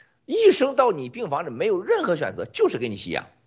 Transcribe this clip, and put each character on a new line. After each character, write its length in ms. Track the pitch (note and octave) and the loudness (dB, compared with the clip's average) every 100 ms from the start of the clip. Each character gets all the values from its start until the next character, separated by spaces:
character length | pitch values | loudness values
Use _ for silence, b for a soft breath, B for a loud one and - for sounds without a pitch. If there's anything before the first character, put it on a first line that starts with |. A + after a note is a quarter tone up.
| b b b | b b b
医 260 | F#4 G#4+ | 4 6
生 240 | - C#4 C4+ | 6 4 4
到 160 | B3 | 2
你 180 | E3 B2+ | 0 -6
病 200 | C3 G#3 | -8 -6
房 160 | C#3+ E3 | -4 -6
里 40 | |
没 160 | A#2 G3+ | -4 -2
有 160 | F#3 | 0
任 220 | G#3+ A4 | 0 0
何 120 | A3+ D#3+ | 0 -2
选 200 | A2+ - | -2 -6
择， 100 | - | -8
就 240 | - A4 | 0 0
是 80 | A#2+ | 0
给 100 | A#2+ | -6
你 80 | G2+ | -6
吸 140 | F2 | -6
氧。 160 | D2 - _ | -6 -6 _